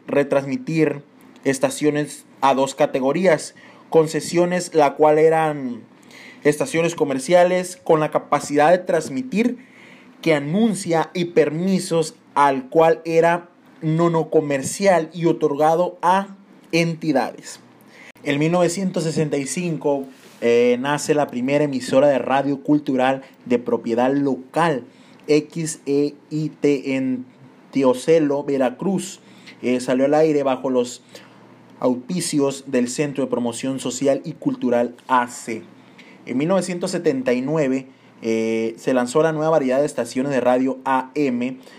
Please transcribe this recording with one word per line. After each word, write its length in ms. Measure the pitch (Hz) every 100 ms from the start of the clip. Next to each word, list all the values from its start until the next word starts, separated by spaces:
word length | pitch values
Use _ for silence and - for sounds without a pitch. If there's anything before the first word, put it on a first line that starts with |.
| -
retransmitir 960 | 135 143 139 139 131 127 160 147 143 - _ - -
estaciones 840 | 139 131 135 131 151 147 147 - - _
a 140 | 135
dos 220 | 131 135 -
categorías. 800 | 143 139 131 156 185 151 - - - - -
Concesiones, 880 | 160 156 156 - 170 175 180 175 160
la 180 | 139
cual 240 | 139 151 151
eran 600 | 160 160 156 147 131 113 - - - - - -
estaciones 500 | 147 147 135 160 165
comerciales 840 | 165 147 135 131 180 180 185 180 -
con 160 | - 160
la 140 | 151
capacidad 580 | 147 - 143 - 143 151
de 80 | 185
transmitir 800 | 180 165 110 131 127 190 240 233 - - - - - -
que 140 | 165
anuncia 760 | 151 143 190 226 180 170 165 151
y 100 | 185
permisos 920 | 170 - 170 156 185 185 - 165 156 - _
al 340 | - 143 135 131
cual 340 | 160 165 165
era 440 | 170 165 165 170 - _ _ -
no, 280 | 156 160 170
no 220 | 165 160
comercial 800 | 160 147 139 131 - 196 175 160
y 140 | 175 165
otorgado 720 | 160 151 143 156 165 180 -
a 360 | 170 190 196 - _ - -
entidades. 880 | 165 165 160 160 131 110 - - - - _ - - - -
En 160 | - 143
mil 140 | 160
novecientos 500 | 175 170 196 190 170
sesenta 340 | 160 151 151 143
y 120 | 135
cinco, 560 | - 175 147 147 139 131 - - -
eh, 360 | 117 120 123 123
nace 360 | 139 147 -
la 120 | 147 135
primera 380 | 123 127 143
emisora 420 | 147 127 - 135 147
de 140 | 131
radio 420 | 123 135 139 139
cultural 600 | - 147 147 131 127 135 - - -
de 120 | 120
propiedad 540 | 120 117 - 113 127
local, 680 | 139 139 131 - 156 170 135 - - - - -
X 540 | 151 151 170 156 - -
E 280 | 143 147 - -
I 200 | 156 151
T 440 | - 143 143 135
en 320 | 135 131 127 127 - - - -
Teocelo, 720 | 131 135 127 - 160 147 139
Veracruz. 760 | 147 135 123 123 170 190 - - - - - -
Eh, 200 | 123 127
salió 240 | 127 131
al 100 | 135
aire 300 | 151 160 143
bajo 260 | 135 127 135
los 320 | 127 120 - _ - - - - - - -
auspicios 840 | 127 123 - 180 165 151 139 135 -
del 200 | 131 123
Centro 360 | - 147 135
de 60 | 127
Promoción 500 | 123 120 117 135 131
Social 400 | 131 123 135 139
y 100 | 165
Cultural 600 | 151 147 127 123 120 120 - -
A 180 | 127 123
C. 380 | - - 110 - - - - - - -
En 120 | 127
mil 80 | 156
novecientos 460 | 190 185 175 185
setenta 400 | 175 156 135 127
y 80 | 123
nueve, 480 | 131 160 135 131 131 - - -
eh, 540 | 113 113 110 113 113 -
se 180 | -
lanzó 280 | 131 123 156
la 100 | 160
nueva 180 | 156 160
variedad 300 | 160 131 131
de 60 | 147
estaciones 440 | - 117 127 143
de 100 | 135
radio 380 | 123 127 131 131
A 260 | - 131 -
M. 440 | 151 143 120 127 131 -